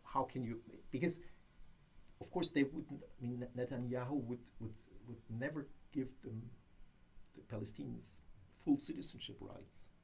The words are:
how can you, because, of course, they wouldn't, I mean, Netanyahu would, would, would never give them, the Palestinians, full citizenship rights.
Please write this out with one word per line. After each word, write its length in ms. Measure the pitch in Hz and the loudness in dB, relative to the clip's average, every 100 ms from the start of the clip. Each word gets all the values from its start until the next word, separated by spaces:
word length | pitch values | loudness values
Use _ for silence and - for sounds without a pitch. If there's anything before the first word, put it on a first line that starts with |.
how 220 | - 131 | 0 2
can 180 | 131 131 | 2 2
you, 180 | 117 117 - - - | -2 -2 -8 -14 -4
because, 300 | 127 - - - - - - - - - - - - | 2 4 4 0 -14 -20 -18 -16 -18 -20 -20 -16 -12
of 100 | - | -4
course, 200 | 180 160 | 2 4
they 140 | 143 | 6
wouldn't, 360 | 135 - - 143 - - | 4 2 -6 -8 -10 -6
I 80 | 123 | -2
mean, 200 | 123 123 120 | -2 -2 0
Netanyahu 680 | 123 123 123 123 123 143 | 0 0 0 0 2 0
would, 160 | 117 120 - - | 0 -4 -6 -8
would, 140 | 110 107 - - 120 | -6 -6 -14 -14 -12
would 120 | 113 - | -12 -6
never 360 | 113 139 151 - - - | -2 0 -2 -6 -10 -4
give 160 | 147 127 - | -2 -2 -2
them, 200 | - 113 123 - - - - - - - - - | -6 -6 -6 -12 -16 -18 -18 -18 -18 -16 -16 -16
the 200 | - 107 | -8 -2
Palestinians, 600 | 113 - 139 117 - - - - - - | -2 -2 -4 -4 -4 -4 -10 -18 -20 0
full 120 | - 139 | 6 8
citizenship 600 | - - - - - - | 8 6 0 0 -4 -8
rights. 500 | 95 - - - - - | -8 -10 -10 -10 -10 -14